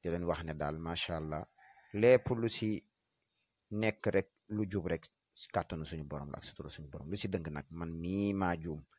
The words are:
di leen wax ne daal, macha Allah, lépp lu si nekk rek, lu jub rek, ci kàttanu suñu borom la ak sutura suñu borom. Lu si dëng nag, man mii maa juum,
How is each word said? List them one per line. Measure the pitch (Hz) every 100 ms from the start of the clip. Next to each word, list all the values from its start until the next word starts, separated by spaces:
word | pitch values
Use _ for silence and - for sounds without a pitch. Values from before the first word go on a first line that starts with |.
di | 87
leen | 87
wax | 85 80
ne | 82 76
daal, | 73 80
macha | 82 85 - 82
Allah, | 78 76 - _ - - -
lépp | 104 117 127 - 120
lu | 117
si | - 110 107 _ _ _ _ _ _ _ _ _
nekk | 107 110 - 110
rek, | 98 - _ _
lu | 107 101
jub | 101 82
rek, | 82 - _ _ -
ci | -
kàttanu | 101 - 80 78
suñu | 80 73
borom | 73 71
la | -
ak |
sutura | - - 73
suñu | - 73
borom. | - 71
Lu | 98
si | 104
dëng | 95 78
nag, | 73 -
man | 82 85
mii | 82 87 95 101
maa | 98 92 85
juum, | 82 76 71